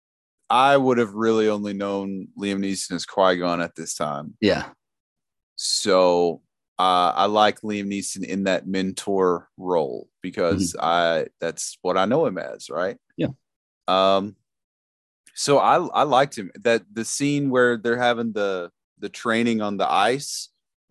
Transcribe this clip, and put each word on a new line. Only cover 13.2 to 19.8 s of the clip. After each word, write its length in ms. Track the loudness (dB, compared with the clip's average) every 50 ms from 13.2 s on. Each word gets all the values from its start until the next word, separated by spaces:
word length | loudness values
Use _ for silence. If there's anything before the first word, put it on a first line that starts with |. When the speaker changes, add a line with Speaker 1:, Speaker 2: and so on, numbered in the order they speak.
| -4 -4 -6 _ _ _ _ _ _ _ _ _ _
Speaker 1:
Um, 480 | 0 2 4 4 4 4 2 0 -4 -8 _ _ _ _ _ _ _ _ _ _ _ _ _ _ _ _ _ _ _ -12
so 240 | -4 0 2 4
I, 180 | 4 6 6 4
I 260 | 4 2 0 0 0 2
liked 340 | 4 4 2 2 2 -2
him. 140 | -10 -12 -12 -8 -4
That 220 | 0 2 2 0 -2 -6
the 140 | -8 -8 -8
scene 440 | -6 -4 -4 -2 -2 0 0 0 0
where 280 | 2 4 4 2 2
they're 200 | 0 0 -2 0
having 360 | 2 2 0 0 0 -2 -4 -2
the, 380 | -2 -2 -2 -2 -4 -6 -10 _ _ _ _ _ -12
the 100 | -12 -12
training 520 | -10 -6 -2 0 0 2 2 0 0 -2
on 160 | -2 -4 -2
the 120 | -2